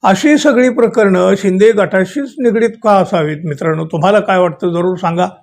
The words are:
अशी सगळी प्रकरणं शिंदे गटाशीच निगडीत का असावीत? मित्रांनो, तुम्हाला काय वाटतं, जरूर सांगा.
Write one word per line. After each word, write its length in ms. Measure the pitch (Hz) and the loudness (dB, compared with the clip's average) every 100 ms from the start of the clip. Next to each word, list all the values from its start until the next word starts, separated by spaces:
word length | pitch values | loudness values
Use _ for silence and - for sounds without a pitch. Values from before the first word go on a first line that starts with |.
अशी 360 | 214 190 294 294 | 2 2 2 2
सगळी 300 | 302 240 254 | 2 2 2
प्रकरणं 680 | 226 226 - 208 185 185 196 | 2 0 2 2 2 2 0
शिंदे 340 | 202 185 214 | 0 2 2
गटाशीच 640 | 208 190 190 185 - 277 - | 2 0 0 -2 -4 -8 -4
निगडीत 320 | 247 233 226 220 | -2 0 -2 -2
का 100 | 220 | 0
असावीत? 460 | 196 180 180 151 151 | 2 2 -2 -2 -4
मित्रांनो, 420 | 165 139 165 156 160 | -8 -6 -4 -4 -4
तुम्हाला 340 | 165 175 208 | -2 0 0
काय 180 | 202 190 | 0 0
वाटतं, 340 | 180 170 180 | 0 -2 -4
जरूर 240 | 170 180 180 | -2 -4 -2
सांगा. 300 | 180 170 185 - | -4 -2 -4 -6